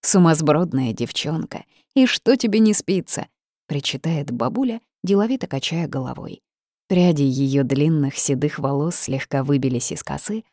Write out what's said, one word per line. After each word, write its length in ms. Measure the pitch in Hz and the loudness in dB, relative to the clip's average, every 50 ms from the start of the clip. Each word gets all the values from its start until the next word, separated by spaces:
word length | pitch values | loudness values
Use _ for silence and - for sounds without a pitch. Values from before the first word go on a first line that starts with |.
| - | 0
«Сумасбродная 840 | - - 196 180 165 160 151 160 151 147 156 180 165 - 135 131 117 | 4 4 6 6 6 4 4 4 2 4 4 2 0 -2 -2 -2 -2
девчонка, 720 | 110 - 117 117 - - - - 156 160 - - - - - _ _ _ _ _ _ | -2 -4 -6 -6 -6 -8 -6 -4 -6 -6 -6 -8 -12 -16 -16 _ _ _ _ _ _
и 100 | 269 262 | 2 4
что 320 | 240 - - _ 240 269 | 4 2 0 _ 2 2
тебе 220 | 254 - 226 196 220 | 2 2 0 2 4
не 160 | 220 214 208 | 4 4 4
спится?» 520 | - - - 196 185 - - - - - _ _ _ _ _ _ _ _ | 2 0 0 -2 -2 -2 -4 -6 -6 -6 _ _ _ _ _ _ _ _
причитает 640 | _ 147 143 139 - - 127 - 160 165 151 139 - | _ -6 -4 -4 -4 -8 -4 -2 -2 -2 -2 -2 -4
бабуля, 520 | 123 120 117 123 - 233 269 254 220 233 _ _ _ _ | -4 -2 -2 -2 0 -2 -2 -2 -2 -6 _ _ _ _
деловито 440 | - 180 202 196 208 226 269 254 - | -2 2 2 2 2 2 -2 -4 -4
качая 420 | - - 135 - - 165 170 170 - | -6 -6 -6 -4 -4 -4 -4 -4 -4
головой. 540 | - 135 131 127 - - - - - - _ _ _ _ _ _ _ _ _ _ | -4 -6 -6 -6 -10 -12 -12 -14 -16 -16 _ _ _ _ _ _ _ _ _ _
Пряди 340 | 190 180 180 180 165 147 | 2 4 4 4 4 4
её 420 | 143 135 127 135 139 135 135 139 135 | 2 0 2 0 0 2 2 2 2
длинных 540 | 120 135 135 147 160 165 156 143 135 - - | 2 2 2 2 2 2 2 2 0 -2 -2
седых 400 | - - 143 127 147 147 - - | -2 0 0 0 0 -2 -2 -2
волос 380 | 139 135 139 139 147 170 170 | -4 -2 -2 0 -2 -2 -2
слегка 460 | - - - 135 135 - _ - 139 | -4 -4 -4 -4 -6 -4 _ -4 -2
выбились 500 | 135 139 143 139 127 131 127 120 - - | 0 2 0 2 2 0 -2 -2 -4 -4
из 100 | - 160 | -6 -8
косы 420 | - - 143 143 - - 208 220 220 _ | -8 -6 -6 -6 -4 -4 -6 -8 -8 _